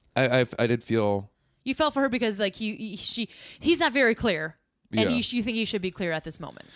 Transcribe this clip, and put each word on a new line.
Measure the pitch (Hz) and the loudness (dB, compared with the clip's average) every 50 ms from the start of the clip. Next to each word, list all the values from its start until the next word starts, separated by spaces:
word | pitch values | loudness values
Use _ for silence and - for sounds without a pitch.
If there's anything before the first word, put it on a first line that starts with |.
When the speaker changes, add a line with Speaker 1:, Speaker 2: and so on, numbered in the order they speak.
| _ _ _ | _ _ _
Speaker 1:
I, | 127 131 120 123 131 | 0 2 4 4 2
I, | 123 - - - | 2 0 0 0
I | 117 113 | 0 2
did | 120 113 - | 0 0 0
feel | - 113 113 104 104 101 98 101 - _ _ _ _ _ _ _ | 0 0 2 2 2 0 -2 -4 -8 _ _ _ _ _ _ _
Speaker 2:
You | 262 262 | -4 0
felt | - 311 294 - | 0 0 0 2
for | 277 | 2
her | 269 269 | 0 0
because, | 233 240 233 220 202 196 | 0 0 0 -2 0 0
like, | 208 196 185 | -2 -2 -2
he, | - 220 214 214 | -4 -4 -6 -6
he, | - 220 214 196 - | -6 -8 -10 -10 -8
she, | - - - 233 226 - - - - - - - | -6 -4 -4 -4 -4 -6 -8 -14 -20 -20 -16 -2
he's | - 294 339 - | 2 2 4 4
not | 330 294 233 | 4 2 4
very | 277 262 233 226 | 4 4 4 2
clear. | - 220 226 175 151 156 160 - _ _ _ _ _ _ _ - 220 | 2 0 0 0 0 -4 -8 -10 _ _ _ _ _ _ _ 0 2
And | 220 - | 2 2
Speaker 1:
Yeah. | 247 | 2
Speaker 2:
he | 240 | 2
sh-, | 220 - 247 | 0 0 -2
you | 247 202 | -2 -2
think | 247 220 226 | -2 -2 0
he | 220 | 0
should | - - 202 | 0 -2 -2
be | 180 185 | -4 -4
clear | - - 190 170 | -4 -4 -4 -4
at | 160 156 - | -4 -4 -6
this | 165 156 - | -8 -10 -10
moment. | 156 139 - - - - - | -12 -14 -16 -18 -20 -14 -10